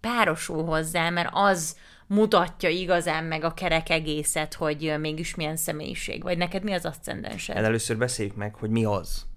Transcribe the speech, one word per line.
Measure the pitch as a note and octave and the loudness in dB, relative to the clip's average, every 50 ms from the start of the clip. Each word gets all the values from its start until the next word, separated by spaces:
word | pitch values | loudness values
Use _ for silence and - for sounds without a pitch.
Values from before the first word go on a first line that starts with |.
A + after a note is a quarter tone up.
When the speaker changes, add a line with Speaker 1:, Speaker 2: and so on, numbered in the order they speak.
Speaker 1:
párosul | - A3+ A#3+ A#3+ G#3+ F3+ D#3+ E3 - - F3 D#3 D#3+ | -2 0 2 4 4 4 2 0 -4 -4 -2 -2 0
hozzá, | E3 D#3 D#3 D#3+ D#3+ E3 F3 E3 E3+ | 0 0 0 0 0 0 0 0 2
mert | E3+ F3 E3+ - - | 0 0 -2 0 2
az | F3+ G3+ G3+ F#3+ E3+ D#3+ - - - - - - - - | 6 6 6 6 4 0 -6 -8 -12 -20 -20 -20 -20 -6
mutatja | - G3 G#3 A3 G#3+ A3 F#3 F3+ F3 - - - E3+ | 0 4 4 6 8 6 6 6 4 -2 0 2 2
igazán | E3 F3+ F#3 F3 F#3 F3 E3+ F3 D#3 D#3+ E3 | 2 2 2 2 2 4 4 2 0 0 -2
meg | D#3+ D#3+ D#3 D#3 | -2 -4 -2 -2
a | E3 D#3+ | -2 -2
kerek | - F#3 F3 E3 D#3+ D#3+ - | -2 0 2 2 2 2 2
egészet, | E3 D#3+ D#3+ D#3 D3+ D3+ D3 - - D#3+ D3+ D3+ - | 0 0 0 0 -2 0 0 0 0 0 -2 -2 -4
hogy, | - E3+ D3+ D3+ D3 D#3+ | -2 -2 -2 0 0 -2
ö, | D#3 D3+ | -2 -2
mégis | D3+ D#3 D#3 D#3 D#3 E3+ - - | 0 -2 -4 -4 -4 -6 -6 -4
milyen | - D#3 D3+ D#3+ | -4 -4 -4 -2
személyiség. | D#3+ - - - D3+ - - - - - - - - - | -4 -4 -4 -4 -6 -6 -8 -8 -8 -6 -8 -8 -6 -2
Vagy | - F3+ | -2 0
neked | E3+ F3+ F3 F3+ F#3+ F#3+ | 0 0 -2 -2 -4 -2
mi | G#3+ G3 | -2 -2
az | F3 F3 | -2 -2
aszcendensed? | E3 - - - - - - - - - - - - - | -4 -8 -6 -10 -8 -8 -8 -8 -8 -8 -8 -8 -6 -2
Speaker 2:
Hát | F#2+ A2 | 0 2
először | A2 A2+ A2+ - - A#2 | 2 2 0 0 -2 -2
beszéljük | A2 B2 B2 B2 - G#2+ G2+ - | 0 0 -2 -2 -4 -4 -6 -4
meg, | G#2 G2+ G#2 G#2 | -6 -8 -8 -6
hogy | - - G#2+ | -6 -2 0
mi | A2 A2+ A2 | 2 2 4
az. | G#2+ G2+ F#2+ F2 - - - - - - | 2 2 0 0 -2 -4 -4 -4 -8 -10